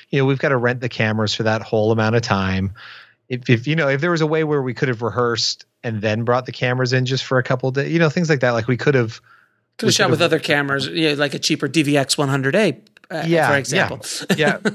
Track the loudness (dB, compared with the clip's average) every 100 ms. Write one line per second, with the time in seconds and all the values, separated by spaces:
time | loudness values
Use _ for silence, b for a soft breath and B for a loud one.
0 | B 0 2 2 0 2 2 0 -6 -2
1 | 0 0 -2 0 -2 -2 0 0 2 2
2 | 2 0 0 0 0 -2 -4 -6 B B
3 | B B _ -6 2 2 2 0 0 0
4 | 0 2 2 0 0 0 -2 -2 -2 -2
5 | -4 0 0 0 -4 -6 -14 _ -6 -2
6 | -2 0 0 0 -2 -4 -2 0 0 0
7 | 0 -4 0 -2 0 -2 0 -2 -2 2
8 | 2 2 0 2 2 0 0 0 2 2
9 | 0 -6 b b b b b -4 0 2
10 | 2 2 2 0 2 0 2 -2 -2 0
11 | 0 2 -2 -2 -2 -2 0 0 2 2
12 | 2 0 0 0 2 2 0 -2 _ _
13 | _ -6 0 2 4 2 0 -2 -2 -4
14 | -10 -10 -2 2 2 2 0